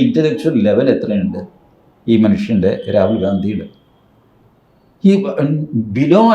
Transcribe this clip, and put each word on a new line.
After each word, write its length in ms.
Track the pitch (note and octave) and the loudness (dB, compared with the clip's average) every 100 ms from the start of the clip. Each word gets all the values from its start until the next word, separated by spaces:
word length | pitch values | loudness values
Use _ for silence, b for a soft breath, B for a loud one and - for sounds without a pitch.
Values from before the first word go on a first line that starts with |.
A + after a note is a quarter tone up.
ഇന്റലക്ച്വൽ 520 | A#2+ D#3 D#3 - E3 C3+ G#2 | 0 2 0 0 -2 0 2
ലെവൽ 220 | G#2 E3+ | 2 2
എത്രയുണ്ട് 460 | - G#2 G#2 F2+ F2+ - - _ _ _ _ - | 0 -2 -4 -4 -6 -12 -20 _ _ _ _ 0
ഈ 80 | A2+ | 2
മനുഷ്യൻ്റെ, 480 | G#2+ G2 - A2 F2+ - - | 2 0 -2 0 0 -2 -2
രാഹുൽ 240 | G#2 F#2 A2 | 0 0 0
ഗാന്ധിയുടെ? 420 | F#2+ G2 G2+ G2+ E2 - _ _ _ _ _ _ _ _ _ _ _ _ F#3+ | -2 -2 -4 -6 -10 -16 _ _ _ _ _ _ _ _ _ _ _ _ 2
ഈ 40 | G3 - - C#3+ D#3 D3+ A#2 G#2+ G#2 | 2 0 -4 -2 -2 -4 -4 -4 -2
below 280 | D3 F#3 A3+ | 2 4 4